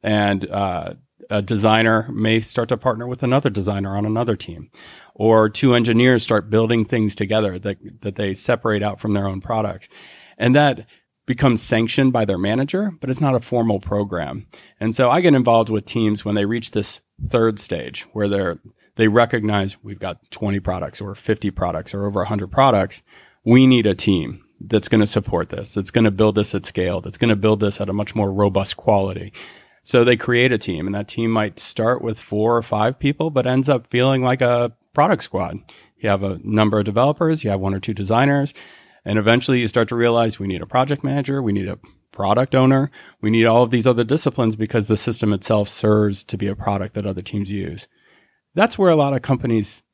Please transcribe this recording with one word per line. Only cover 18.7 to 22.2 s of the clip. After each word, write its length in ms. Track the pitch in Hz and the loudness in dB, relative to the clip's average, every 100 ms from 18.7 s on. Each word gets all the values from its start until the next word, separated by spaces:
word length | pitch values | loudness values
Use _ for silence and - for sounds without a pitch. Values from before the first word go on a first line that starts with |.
| _ _ | _ _
they 140 | - 110 | 0 2
recognize 720 | 110 117 120 107 104 98 - | 4 2 0 -2 -2 -2 -8
we've 160 | 104 101 | -18 -10
got 320 | 95 87 _ | -10 -10 _
twenty 300 | - 101 101 | -8 -4 -4
products 400 | - 92 76 - | -4 -6 -8 -10
or 120 | 101 98 | -12 -10
fifty 340 | - 110 101 | -4 -4 -4
products 420 | - 87 80 - | -4 -4 -4 -8
or 140 | 98 101 | -6 -4
over 160 | 101 | -4